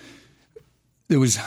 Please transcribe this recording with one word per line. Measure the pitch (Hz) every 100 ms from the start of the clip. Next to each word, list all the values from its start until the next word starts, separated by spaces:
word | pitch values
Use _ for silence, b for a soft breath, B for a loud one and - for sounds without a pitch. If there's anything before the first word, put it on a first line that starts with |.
| B B B B B - - _ _ _ -
there | 143
was, | 127 -